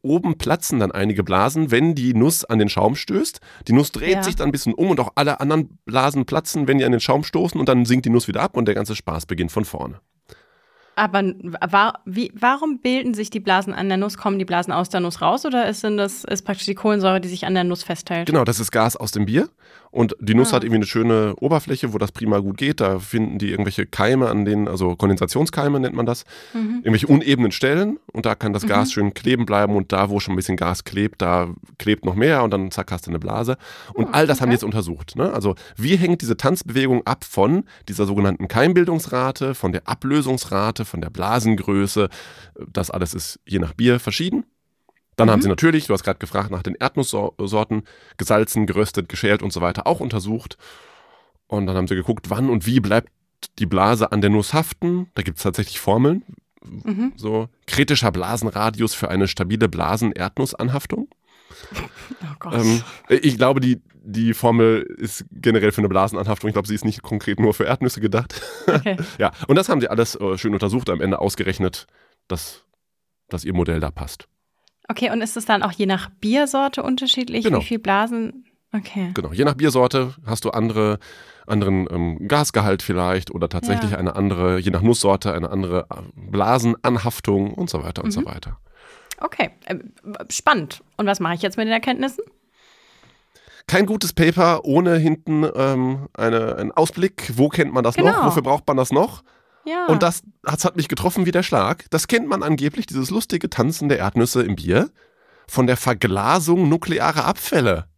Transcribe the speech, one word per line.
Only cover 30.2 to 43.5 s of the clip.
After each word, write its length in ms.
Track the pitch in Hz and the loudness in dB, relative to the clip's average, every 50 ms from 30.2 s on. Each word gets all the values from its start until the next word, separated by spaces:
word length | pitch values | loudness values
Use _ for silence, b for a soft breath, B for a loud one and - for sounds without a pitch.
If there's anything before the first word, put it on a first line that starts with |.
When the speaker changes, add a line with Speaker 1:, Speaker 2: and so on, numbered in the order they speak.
| - - 95 | -2 -2 -2
Speaker 1:
ein 20 | |
bisschen 220 | 92 92 - 95 92 | -2 -2 -2 -2 0
Gas 260 | 90 87 90 - - | 0 -2 -2 -4 -6
klebt, 380 | - - 98 104 107 - - | -6 -2 -2 -2 -2 -2 -2
da 260 | 95 87 87 90 87 85 85 - - - - - | 0 0 2 2 0 -2 -6 -12 -16 -20 -12 0
klebt 240 | - 107 107 - - | 4 4 4 4 2
noch 120 | 98 90 | -2 0
mehr. 280 | 101 120 156 160 135 120 | 2 2 4 4 4 2
Und 80 | 110 | 2
dann 200 | 101 98 95 92 | 0 -2 -2 -4
zack, 200 | - - 92 - | -6 -8 -6 -6
hast 160 | 90 87 - 85 | -6 -8 -6 -6
du 40 | |
eine 80 | 85 80 | -6 -6
Blase. 380 | - - 104 107 117 120 127 - B B B B B B B | -4 -4 -4 -4 -2 -2 -4 -6 B B B B B B B
Und 140 | - 113 - | -4 -2 0
Speaker 2:
Hm, 60 | - | 2
Speaker 1:
all 140 | 143 156 143 | 2 4 4
das 140 | 139 - | 2 2
haben 80 | 127 123 | 2 2
die 60 | 120 | 2
Speaker 2:
okay. 0 | |
Speaker 1:
jetzt 80 | 117 107 | 2 0
untersucht, 500 | 104 104 110 90 85 85 85 - - - | -2 -4 -4 -4 -4 -6 -10 -10 -12 -4
ne? 160 | 131 147 190 | -2 -2 -2
Also 240 | - 113 98 101 92 B B B B B | -2 0 0 0 -2 B B B B B
wie 180 | 110 143 190 | 0 2 2
hängt 260 | 180 180 170 175 160 | 4 4 2 2 0
diese 140 | - 117 113 | 0 -2 -2
Tanzbewegung 680 | - - 135 180 - - - 117 135 135 131 127 123 - - | 0 0 0 0 0 -4 -4 -2 0 2 2 2 2 2 0
ab 160 | 135 - - | -2 -4 -4
von 400 | - - 98 98 117 160 196 - B B B B - | -8 0 2 4 4 4 2 0 B B B B -10
dieser 180 | 98 82 104 | -2 -2 0
sogenannten 440 | 98 101 101 101 98 90 - 98 - | 0 2 2 2 2 2 0 -4 -2
Keimbildungsrate, 1040 | - 113 135 170 185 180 175 180 165 160 160 - 127 127 131 131 131 - 135 135 131 | 2 2 4 6 6 4 4 4 2 -2 -2 -4 -4 -2 -2 -2 -4 -4 -4 -4 -4
von 160 | - - 90 | -2 -2 -2
der 160 | 87 90 - - | -2 -2 -4 -4
Ablösungsrate, 960 | - - - 135 139 151 135 131 131 123 - - 98 98 104 110 113 - 110 | -6 -4 -2 0 0 2 2 2 -2 -2 -2 -4 -2 0 0 0 -2 -4 -8
von 160 | - - 85 | -8 -6 -8
der 100 | 80 80 | -8 -8
Blasengröße? 1000 | - 85 90 101 110 120 107 113 110 92 - - 101 98 101 98 - 107 101 95 B B B B B B B B B - 73 - | -6 -4 -2 0 0 2 4 2 2 2 2 0 2 2 2 2 2 2 0 0 B B B B B B B B B -18 -16 -8
Das 220 | - 98 90 - | -6 -6 -4 -4
alles 220 | - 92 90 82 - | -4 -4 -4 -4 -4
ist 260 | 90 - - - - _ | -8 -10 -10 -12 -14 _
je 140 | - | -4